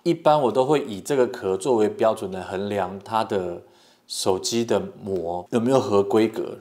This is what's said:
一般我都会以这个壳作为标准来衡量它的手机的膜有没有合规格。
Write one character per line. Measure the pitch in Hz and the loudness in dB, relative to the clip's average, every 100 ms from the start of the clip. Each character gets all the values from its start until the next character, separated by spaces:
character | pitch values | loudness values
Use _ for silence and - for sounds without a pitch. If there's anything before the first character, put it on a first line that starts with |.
一 | 170 | -2
般 | 165 156 151 | 2 4 4
我 | 120 | 4
都 | 131 131 | 2 2
会 | 147 120 | 2 0
以 | 95 | -8
这 | 113 139 | -2 2
个 | 117 | 2
壳 | - 98 95 | 0 -2 -2
作 | 143 113 | 2 2
为 | 107 | 2
标 | - 110 | 2 0
准 | 107 95 | 0 -4
来 | 92 | -8
衡 | 90 95 101 | -8 -6 -4
量 | 101 92 98 | -4 -4 -8
它 | 110 110 | -4 -2
的 | 110 101 90 85 - _ _ _ - | 0 -2 -2 -8 -14 _ _ _ -14
手 | - 104 95 | -4 0 0
机 | - 117 117 | 0 -2 0
的 | 101 95 - | -2 -2 -10
膜 | 104 92 85 90 - | -6 -6 -4 -8 -4
有 | 120 | 0
没 | 120 | 4
有 | 135 | 2
合 | 135 101 | 4 2
规 | 98 107 110 | 4 4 2
格。 | 90 - - | -2 -10 -4